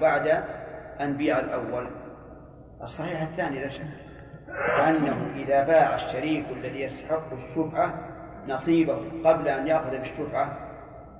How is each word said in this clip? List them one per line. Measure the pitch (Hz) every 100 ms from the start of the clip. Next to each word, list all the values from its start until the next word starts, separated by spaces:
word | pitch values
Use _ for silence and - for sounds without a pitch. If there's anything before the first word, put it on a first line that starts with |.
بعد | 156 143 151 160 - - - - - -
أن | 143 139
بيع | 151 143
الأول؟ | - 123 117 123 123 - - - - - - - - -
الصحيح | - - 165 165
الثاني | 156 - 165 135
لا | 135
شك، | - 151 - - - - - - - - 127
لأنه | 151 160 135 120 - 139
إذا | 135 139
باع | 143 160 143 -
الشريك | - 123 151 156 - 123
الذي | 127 139
يستحق | 135 - - 160 160
الشفعة | 127 - 165 156 160 175 - - - - - 135
نصيبه | 135 170 165 156 127 - 165 160
قبل | 156 151
أن | 135 143
يأخذ | 160 160 131
بالشفعة | 127 - 147 120 143 - - - - - - -